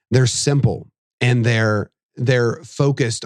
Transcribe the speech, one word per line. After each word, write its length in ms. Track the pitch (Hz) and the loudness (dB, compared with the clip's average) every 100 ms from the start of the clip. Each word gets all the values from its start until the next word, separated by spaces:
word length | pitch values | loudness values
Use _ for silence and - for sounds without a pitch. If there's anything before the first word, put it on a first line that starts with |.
| _ | _
They're 140 | 123 127 | 0 2
simple 600 | - - 143 120 76 - _ _ _ | 0 -2 0 0 -2 -10 _ _ _
and 240 | 123 123 | 0 2
they're, 460 | 117 113 110 104 - _ _ | 2 2 2 0 -4 _ _
they're 480 | - 127 123 117 - | -4 0 2 0 -2
focused 600 | - - 143 139 120 - | -10 -2 -2 0 -2 -4